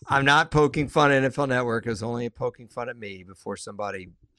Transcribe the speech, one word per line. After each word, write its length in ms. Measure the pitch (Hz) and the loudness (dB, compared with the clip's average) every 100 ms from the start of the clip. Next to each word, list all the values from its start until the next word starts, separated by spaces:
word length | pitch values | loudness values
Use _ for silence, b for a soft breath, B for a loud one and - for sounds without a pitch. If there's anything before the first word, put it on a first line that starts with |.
| - | -2
I'm 160 | 139 | 2
not 260 | 139 147 160 | 4 4 4
poking 380 | 151 147 156 135 | 4 2 2 -2
fun 240 | 160 147 | 2 4
at 60 | 135 | 4
N 60 | 131 | 2
F 120 | 143 | 0
L 80 | 139 | -2
Network. 400 | 127 120 113 113 | 0 0 -2 -4
It 40 | |
was 120 | 104 | -6
only 260 | 117 120 120 | -6 -6 -8
poking 380 | - 127 - 117 | -6 -6 -8 -14
fun 220 | - 120 | -12 -12
at 80 | 120 | -12
me 260 | 104 92 | -14 -16
before 340 | 90 95 107 98 | -18 -14 -10 -10
somebody 520 | - 104 101 98 90 85 _ | -10 -10 -8 -10 -14 -20 _